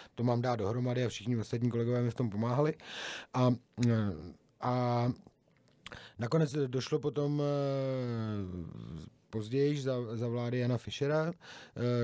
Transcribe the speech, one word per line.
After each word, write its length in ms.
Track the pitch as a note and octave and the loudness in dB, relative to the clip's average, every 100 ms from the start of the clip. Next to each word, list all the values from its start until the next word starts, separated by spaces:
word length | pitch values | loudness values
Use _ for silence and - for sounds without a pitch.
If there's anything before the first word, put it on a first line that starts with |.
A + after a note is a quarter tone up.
| - - | -16 -2
to 80 | |
mám 180 | A#2+ A#2+ | 2 2
dát 140 | B2+ A#2+ | 2 0
dohromady 500 | G2 A#2+ B2 B2+ A#2+ | 0 0 0 0 0
a 40 | |
všichni 280 | - G2+ A#2 | -2 -2 -2
ostatní 320 | G#2 A#2+ A#2+ | 0 0 2
kolegové 320 | A#2 A#2 B2 | 2 2 2
mi 100 | A#2+ | 2
v 40 | - | 2
tom 140 | A#2+ | -2
pomáhali. 440 | G2 A#2 B2+ D3+ - - - - - - | 0 0 2 2 0 -8 -10 -10 -10 -6
A, 200 | B2+ B2 A#2+ _ - A#2+ | 4 4 4 _ 0 4
eh, 40 | A2+ G#2 D#2+ E2+ - _ _ | 4 2 -2 -8 -14 _ _
a 500 | B2 B2+ B2 A#2+ B2 - - _ _ _ _ _ - - - - | -2 2 2 2 2 -2 -8 _ _ _ _ _ -16 -16 -18 -8
nakonec 320 | A2+ D#3+ D#3 D3+ C3+ | 0 2 2 2 0
došlo 320 | B2+ - D3+ | 0 0 0
potom, 420 | D3 D3 C#3+ D3 | 0 0 0 2
eh, 1700 | C#3+ C#3+ C#3 C#3 C3+ C3 B2 A#2 A2 G#2 F#2 F2+ E2 A1 A1+ D#2 D#2 - _ | 2 2 0 0 0 -2 -2 -2 -2 -2 -4 -6 -8 -10 -12 -12 -14 -18 _
později 520 | A2 G#2+ C3 C#3+ D3 | -8 -2 2 2 2
za, 340 | C3 B2+ A#2+ A2+ | -2 -4 -4 -4
za 120 | A#2+ | -2
vlády 320 | A#2+ A#2+ B2 | -2 -2 0
Jana 180 | B2 A#2+ | 2 0
Fischera, 540 | - - C#3 D3+ D#3+ | -2 -4 0 2 0
eh, 500 | F3 - - - - A#2+ A#2+ | -4 -14 -18 -16 -4 0 2